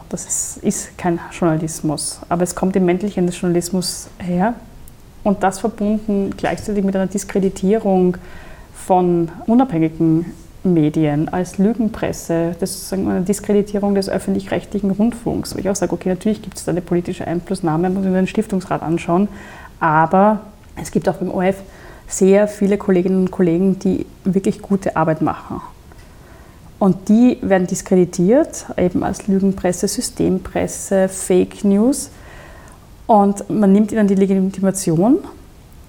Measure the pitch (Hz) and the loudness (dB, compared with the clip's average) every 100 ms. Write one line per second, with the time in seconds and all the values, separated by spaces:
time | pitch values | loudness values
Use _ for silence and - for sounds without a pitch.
0 | - - - - - - 208 - - - | -10 -12 -6 -6 -6 -6 -4 -4 -8 -6
1 | 180 170 - - 175 156 160 - 156 147 | -2 -2 -6 -2 0 0 -2 -4 -4 -4
2 | - - - 170 143 - 190 190 180 180 | -6 -10 -6 -2 -2 -2 -2 2 2 0
3 | 208 190 175 180 180 175 175 185 175 - | -2 -2 -2 -2 -2 0 -2 -4 -4 -8
4 | - - 180 180 214 240 - - - - | -14 -10 -4 0 0 -2 -10 -20 -20 -20
5 | - - 208 196 185 - 220 - 208 214 | -20 -6 -2 0 0 0 -4 -2 -2 -2
6 | 214 202 196 196 - 175 - 202 196 190 | 0 -2 -2 -2 -4 -2 -4 -2 0 0
7 | 190 202 - 202 190 196 190 220 208 185 | -2 -4 -4 -2 0 0 0 2 2 4
8 | 180 180 - - - - - - - 185 | 2 0 -8 -18 -18 -20 -20 -10 0 2
9 | 180 170 165 - - 240 262 165 160 160 | 4 2 0 -4 2 4 4 2 0 2
10 | 165 160 170 - - - 190 165 151 160 | 2 2 0 -10 -20 -4 0 2 2 2
11 | 151 147 160 180 180 - 196 240 214 - | 2 0 -2 -2 -4 0 2 2 -2 -2
12 | - 160 - 165 170 175 190 - - 190 | -6 -6 -2 0 0 -2 -6 -6 -6 -4
13 | 208 190 185 202 - 202 202 202 202 196 | -2 0 -2 -2 0 0 2 -2 0 0
14 | 196 190 196 196 190 - - 202 196 190 | 0 -2 -2 -4 -2 -4 -4 -2 -2 2
15 | 233 - - 185 - - 185 202 175 170 | 0 0 -4 -4 -6 -4 -4 -2 -2 -2
16 | 185 180 214 214 185 - - 170 175 175 | -2 -2 -2 -2 -6 -10 -4 -4 -2 -2
17 | 175 185 - 170 - 185 170 156 185 190 | -2 -6 -6 -6 -4 -4 -2 0 0 0
18 | 190 185 185 - 208 190 - 151 - 170 | 0 0 0 -2 -2 -4 -4 -4 -2 -4
19 | - 175 202 - - - - - 160 156 | 0 0 0 -4 -18 -18 -20 -2 2 4
20 | 160 190 214 214 - - - - - - | 4 4 4 2 -4 -20 -18 -14 -4 -2
21 | 190 - 185 196 180 190 - - - - | -2 -2 -4 0 0 -2 -6 -20 -20 -20
22 | - - 190 196 208 208 196 202 196 180 | -12 2 6 6 4 2 0 0 2 2
23 | 185 190 185 - 175 170 190 185 190 180 | 2 2 2 2 2 4 2 2 0 -2
24 | - - 196 185 208 - - 196 - 160 | -4 -6 -2 0 0 -2 -2 -2 0 0
25 | 160 156 151 - - - - - - - | 0 0 -2 -4 -8 -12 -12 -18 -20 -20
26 | - - - - - - - - 196 180 | -20 -20 -20 -20 -20 -20 -20 0 0 2
27 | - 220 247 - 190 190 180 185 - 185 | 4 6 6 4 2 2 2 -4 2 2
28 | 175 - 180 262 330 - - - 180 - | 4 2 4 4 2 -4 -8 -2 0 0
29 | - 190 - 190 196 190 185 180 196 - | -2 -4 0 2 2 0 -2 -2 -2 -4
30 | - - 175 185 - 170 180 - - 196 | -6 -2 0 0 -2 -4 -4 -6 -2 0
31 | 190 190 - 185 190 - 202 196 240 285 | 0 -2 0 2 2 0 2 4 4 0
32 | - - - - - - - - - - | -6 -16 -20 -20 -20 -20 -20 -20 -20 -8
33 | - 214 202 202 - 220 196 196 214 220 | 2 4 4 0 -2 2 6 6 4 2
34 | 196 196 196 190 190 190 190 190 180 160 | 2 4 2 2 0 0 -2 0 0 2
35 | 214 359 - - - - - - | 4 2 0 -16 -20 -20 -20 -20